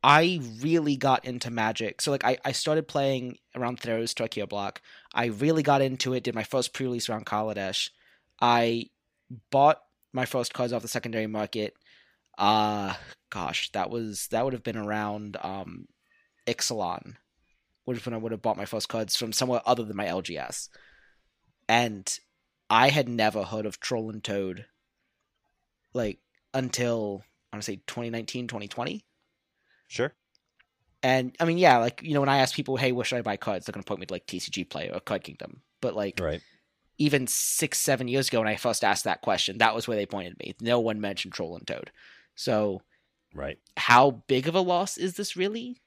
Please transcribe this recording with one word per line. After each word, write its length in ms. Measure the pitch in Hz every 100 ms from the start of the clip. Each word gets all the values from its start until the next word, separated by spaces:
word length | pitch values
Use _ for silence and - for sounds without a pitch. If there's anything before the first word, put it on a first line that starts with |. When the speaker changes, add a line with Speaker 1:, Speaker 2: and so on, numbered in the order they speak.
Speaker 1:
I 360 | 127 147 170 180 123 110
really 360 | 143 165 147 139
got 280 | 135 131 127
into 240 | 123 120
Magic. 500 | 117 110 110 107 -
So, 120 | -
like, 120 | 139
I, 140 | 117 131 139
I 60 |
started 360 | 131 - 151 151
playing 520 | 147 139 131 123 - _ -
around 240 | 120 127
Theros 320 | 117 113 117
Tokyo 320 | - 113 - 98
Block. 340 | 101 98 - _ - _ -
I 100 | 120
really 360 | 104 143 160
got 180 | 151 139
into 320 | 135 131 127
it, 100 | 127
did 120 | - 113
my 80 |
first 300 | 107 135 123
pre-release 360 | - 131 120 -
around 160 | 110 110
Kaladesh. 640 | 104 110 104 95 95 - _ _ _ _ _
I 500 | 123 120 117 117 - _ _ _ _ 127 _
bought 320 | 135 143 151 _ _ _
my 120 | 131 127
first 280 | 131 117
cards 200 | - 123
off 100 | 120
the 40 | 113
secondary 380 | 120 117 113 110
market. 480 | 107 104 113 107 _ _ - _ _ _ -
Uh, 560 | 101 107 107 104 98 95 - - _
gosh, 400 | 104 85 - -
that 180 | 104 92
was, 380 | 117 110 101 -
that 160 | 117
would 80 | 131
have 80 | 127
been 160 | - 110
around, 600 | 104 107 104 104 104 98
um, 460 | 90 98 92 90 - _ _ _ _ _ -
Ixalan, 720 | 117 - 113 90 87 - - _ _ _ _ _ _ -
which 120 | 120
is 60 | 123
when 80 |
I 40 | 113
would 160 | 113
have 80 | 110
bought 160 | 113 95
my 80 | 101
first 240 | 110 -
cards 260 | 113 107 -
from 160 | 113
somewhere 300 | 110 127 120 110
other 180 | 120
than 120 | 107 101
my 80 | 101
L 140 | 90
G 160 | 90 80
S. 300 | 65 - - - - _ _ _ _ _ _ _ -
And 520 | 117 120 104 98 - _ _ _ _ _
I 200 | 110 131
had 180 | 147 123
never 340 | 120 110 107
heard 220 | 95 110 107
of 140 | -
Troll 300 | - 123 110
and 120 | 107
Toad, 420 | - 101 95 92 - _ _ _ _ _ _ _ _ _ _ _ _
like, 260 | 127 110 - _ _ _
until, 680 | 135 127 123 120 117 104 98 - _ _
I 40 | 104
wanna 80 |
say 180 | 107 98 -
twenty 220 | - 117
nineteen, 380 | 113 113 123 120
twenty 200 | 113 101
twenty. 380 | - 131 214 _ _ _ _ _ _ _ _ _
Speaker 2:
Sure. 260 | - 135 _ _ _ _ _ _ _ _ _
Speaker 1:
And, 320 | 131 131 127 -
I 60 | 165
mean, 140 | 170
yeah, 180 | 180 123
like, 240 | 117 -
you 140 | 160 147
know, 40 |
when 100 | 139
I 80 | 139
ask 160 | 127 -
people, 200 | - 131
"Hey, 160 | 131
where 140 | 123 120
should 140 | 123
I 20 |
buy 160 | 107 101
cards?" 280 | - 95 -
They're 60 |
gonna 100 | 101
point 160 | 95 98
me 80 | 90
to, 60 |
like, 120 | 90 -
T 140 | 92
C 100 | -
G 120 | - 87
Player 260 | - 80
or 60 | 87
Card 240 | - 101
Kingdom. 380 | - - - - _ _
But, 160 | 123 95
like, 240 | 101 92
Speaker 2:
Right. 220 | 85 82 _ _ _ _ _ _
Speaker 1:
even 300 | 151 139 127
six, 500 | - - - 160 -
seven 300 | - 131 123
years 200 | 135 131
ago 120 | 120
when 80 | 107
I 80 | 107
first 280 | 123 110
asked 200 | 104 101 107
that 160 | 90
question, 380 | - 95 - 98
that 160 | 110 110
was 120 | -
where 80 | 107
they 120 | 101
pointed 300 | 101 90 -
me. 160 | - -
No 200 | 117 120
one 200 | 113 107
mentioned 340 | 104 95 95
Troll 220 | - 82 85
and 100 | -
Toad. 240 | - - _ - - _
So, 480 | - - 110 107 95 _ _ _ _ _
Speaker 2:
Right. 260 | 71 69 76 _ -
Speaker 1:
how 460 | - 123 139 117 -
big 200 | 131 143
of 80 | 175
a 60 |
loss 360 | 180 175 190 -
is 180 | 185 175
this 220 | 208 175
really? 400 | 190 220 247 247